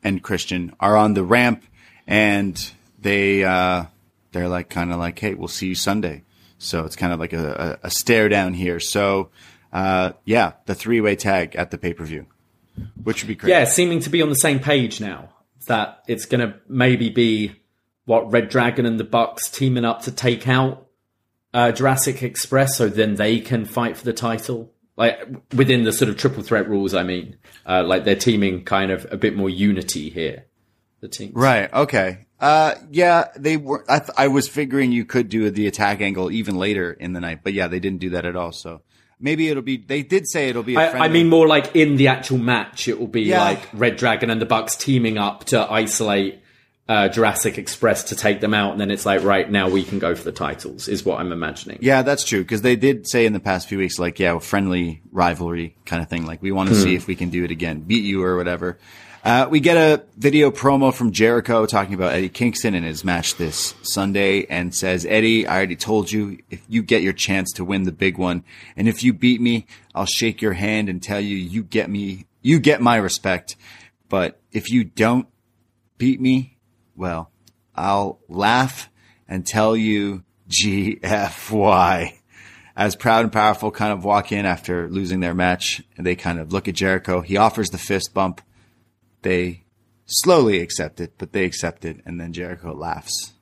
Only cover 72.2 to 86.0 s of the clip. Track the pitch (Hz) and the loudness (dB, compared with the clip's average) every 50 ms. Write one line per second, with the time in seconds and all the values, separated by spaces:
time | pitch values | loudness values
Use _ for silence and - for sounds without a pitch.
72.2 | - _ _ _ _ 123 156 165 - 147 151 104 120 120 120 113 101 92 - - | -14 _ _ _ _ 4 4 4 6 4 4 4 4 4 4 4 2 0 -4 -4
73.2 | - 98 92 87 - - - _ - - - - - - _ _ _ _ - 98 | -2 -2 -2 -2 -4 -12 -20 _ -20 -20 -20 -20 -20 -20 _ _ _ _ -2 -2
74.2 | 90 - - _ _ _ _ 107 107 - 117 123 113 82 _ - 110 110 120 127 | -2 -2 -4 _ _ _ _ -8 -6 0 0 0 0 0 _ 0 2 2 2 0
75.2 | 117 _ _ _ _ _ _ _ _ _ _ _ _ _ _ _ 120 127 131 - | -2 _ _ _ _ _ _ _ _ _ _ _ _ _ _ _ 0 0 0 2
76.2 | 127 127 131 131 131 131 _ _ _ _ _ _ _ _ _ - 92 90 85 82 | 2 2 2 2 0 -4 _ _ _ _ _ _ _ _ _ -8 -6 -6 -6 -6
77.2 | 82 _ _ _ _ _ _ _ _ _ _ - 78 98 98 101 101 95 - _ | -8 _ _ _ _ _ _ _ _ _ _ -6 -2 0 0 0 0 -2 -6 _
78.2 | _ _ 87 87 101 104 117 123 131 131 131 - - - _ _ _ _ _ _ | _ _ -6 -2 0 2 4 2 2 0 -2 -10 -18 -18 _ _ _ _ _ _
79.2 | _ _ 92 95 87 - - 110 107 110 113 113 110 110 107 104 101 101 101 95 | _ _ -8 -8 -8 -4 0 2 2 2 2 2 2 0 0 0 -2 -4 -6 -8
80.2 | 92 _ _ _ _ - - - - 107 98 98 98 98 - - - 95 104 104 | -12 _ _ _ _ -4 -2 0 0 0 0 0 0 -2 -4 -4 -4 -2 -2 0
81.2 | 98 92 - - - - 107 107 101 95 98 92 90 87 92 90 85 85 - _ | -2 -4 -6 -12 -12 -4 -2 2 4 6 6 6 6 4 2 0 -2 -6 -10 _
82.2 | _ _ _ - - - - - - - _ - 101 104 90 - - 123 113 113 | _ _ _ -20 -20 -20 -20 -20 -20 -20 _ -2 -2 -2 -2 -2 0 2 4 4
83.2 | 113 110 - 110 104 107 104 - - 107 101 - 107 107 104 95 87 101 104 101 | 2 2 2 2 4 4 2 2 -2 -6 -4 -2 -2 -2 -2 -2 0 2 2 2
84.2 | 98 - 107 101 101 95 87 85 - - 90 87 85 80 87 95 98 87 90 92 | 0 0 -4 -2 0 -2 -2 -2 -4 -6 -4 -4 -4 -4 -4 -4 -4 -2 -2 -2
85.2 | 90 87 85 90 90 90 90 90 - - - - - _ _ - | -2 -2 0 0 2 2 0 0 -2 -6 -6 -6 -10 _ _ -6